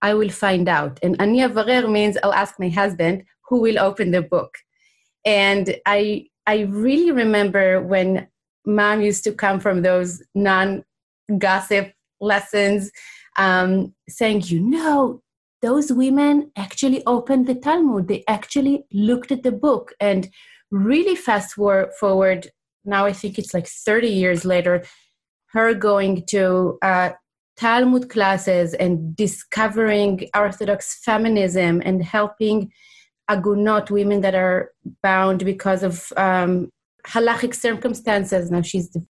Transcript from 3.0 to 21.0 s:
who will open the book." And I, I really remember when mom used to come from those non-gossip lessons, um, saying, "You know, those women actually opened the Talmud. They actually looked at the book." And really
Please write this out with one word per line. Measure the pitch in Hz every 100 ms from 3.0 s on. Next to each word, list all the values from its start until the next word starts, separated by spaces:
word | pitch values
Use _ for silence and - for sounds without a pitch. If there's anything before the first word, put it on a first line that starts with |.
| 165 190 - _ -
who | 247
will | 226 220
open | 196 196 180
the | 175
book." | 165 170 - - _ _ _ _ _ _
And | 214 208 196 202 185 - 196
I, | 202 208 208 - _ -
I | 214
really | 202 202 240 285 339
remember | 262 226 208 202 196 190 185
when | 180 190 185 185 - _ _ _ 202
mom | 208 208 214
used | 208 196
to | 214
come | 208 202 190
from | 202 185
those | 175 180 180 175 - 196
non-gossip | 196 190 196 196 - _ _ _ - 196 190 190 - 202 196 _ _ -
lessons, | 208 202 202 208 202 202 196 - - - - -
um, | 196 185 185 190 - - -
saying, | - 220 214 175
"You | 170
know, | 208 320 320 285 262 247 _ _ _ _
those | 233 277 294
women | 247 262 277 294 294 294 -
actually | 196 - 269 262 -
opened | 240 240 269 254
the | 254
Talmud. | 294 339 302 208 180
They | 196 -
actually | 208 - 285 277 277 -
looked | 202 208 247 -
at | 262
the | 254
book." | 202 202 240 - -
And | 208 190 185 - - - -
really | 196 202 294